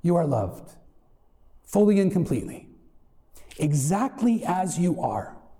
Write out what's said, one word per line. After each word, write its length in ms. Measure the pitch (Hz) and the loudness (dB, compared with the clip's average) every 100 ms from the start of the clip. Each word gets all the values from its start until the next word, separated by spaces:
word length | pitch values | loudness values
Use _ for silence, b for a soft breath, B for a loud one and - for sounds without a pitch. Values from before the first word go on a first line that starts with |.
You 160 | 170 175 | 2 2
are 100 | 156 | 2
loved, 460 | 123 95 - - - - - _ _ _ _ - - | -2 -4 -8 -18 -20 -20 -20 _ _ _ _ -20 -20
fully 360 | - 202 208 196 | -4 2 4 6
and 100 | 190 | 4
completely, 580 | 185 165 120 - - - - - - _ - _ B B B | 2 0 -2 -4 -14 -20 -20 -20 -20 _ -20 _ B B B
exactly 840 | 156 147 139 196 262 - 240 226 | -2 0 0 0 -2 0 0 0
as 360 | - 180 185 156 | 0 -2 -2 0
you 200 | 175 - | 0 0
are 380 | - 104 - - - - | -2 -4 -8 -16 -20 -20